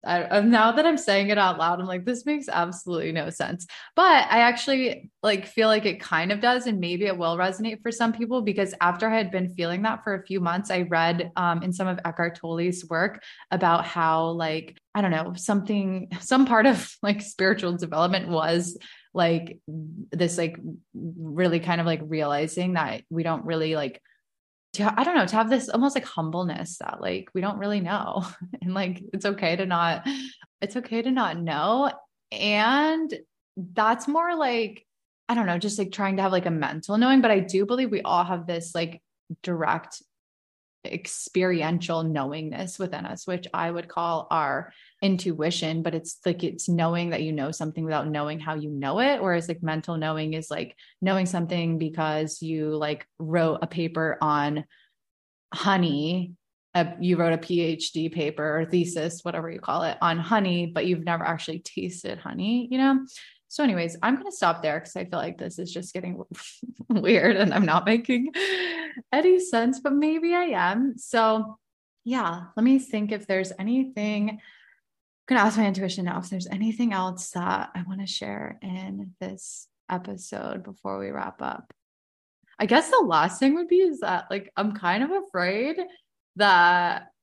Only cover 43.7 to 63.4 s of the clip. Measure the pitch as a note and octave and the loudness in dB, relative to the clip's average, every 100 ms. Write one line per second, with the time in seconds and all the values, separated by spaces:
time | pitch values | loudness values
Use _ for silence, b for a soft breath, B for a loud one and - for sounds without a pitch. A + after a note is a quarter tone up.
43.7 | E3+ E3+ - E3+ E3 - E3 C#3+ C#3 F3 | -4 -6 -4 -2 -2 0 0 0 -2 -6
44.7 | B B _ G3 F#3 F#3+ D#3 D#3 F3 D#3+ | B B _ 0 2 -2 -2 -2 0 -2
45.7 | E3 E3 E3 E3 - F#3 F3 F3 E3+ - | -2 -2 -4 -8 -4 -2 -2 -4 -4 -2
46.7 | E3+ E3 E3+ E3+ E3 D#3 D#3 D#3+ D#3+ D#3+ | 2 2 0 -2 -2 -2 -4 -4 -4 -6
47.7 | D#3+ D#3+ D3+ D3 D3+ D3 D#3 D#3 D#3 D3+ | -6 -2 -2 -2 -4 -4 -6 -6 -6 -6
48.7 | C#3+ C3+ F3+ C4 C#4 F#3+ F3 E3+ E3+ E3+ | -4 -2 2 2 2 0 0 -2 -4 -4
49.7 | D#3 D#3 E3 D#3 D#3 D#3 D#3+ D#3 D#3 - | -4 -4 -4 -2 -2 -4 -6 -6 -8 -8
50.7 | - b b F#3 F#3+ F3+ F3+ E3+ F3 E3+ | -12 b b 0 0 0 -2 -2 -2 0
51.7 | E3 D#3+ D#3+ D#3 D#3 D#3 - D#3+ D#3+ D3+ | -2 -2 -2 -2 -2 -4 -6 -6 -4 -2
52.7 | D3+ D3+ D3+ - _ D#3+ E3+ D#3+ - E3 | -2 -4 -6 -10 _ -2 2 2 0 -4
53.7 | E3+ E3 E3 D#3+ - D3+ D3 D3 D3+ D3+ | -4 -4 -2 -2 0 0 2 0 -2 -8
54.7 | b b b _ _ _ _ _ - G#3 | b b b _ _ _ _ _ -4 0
55.7 | G3 E3+ C#3+ D3+ F3+ F3+ - _ _ _ | 2 2 2 0 -2 -4 -10 _ _ _
56.7 | F3+ E3+ - F3+ F3 E3+ E3 - F3 E3 | 0 0 0 0 2 2 0 0 0 0
57.7 | D#3 - D#3+ D#3+ E3 D3+ D3+ D3+ D#3 D#3+ | -2 -4 -4 -4 -2 -4 -2 -2 -2 0
58.7 | F3+ E3+ E3+ D#3+ E3+ F3 E3+ E3 E3 - | 2 0 -2 -4 -6 -8 -6 -8 -8 -4
59.7 | E3 E3+ - E3+ E3 E3+ A3 F#3+ F3 E3+ | -2 -2 0 0 0 0 0 2 0 -2
60.7 | E3+ F3+ E3+ E3+ E3+ E3+ E3 - D#3+ - | -2 0 -2 -2 -2 -2 -4 -6 -10 -10
61.7 | - F#3 F3+ - F3+ - - F#3+ A#3+ A#3+ | -8 -8 -10 -12 -10 -10 -6 -2 -2 -2
62.7 | B3+ C4+ C4+ C4 B B B | 0 2 2 -2 B B B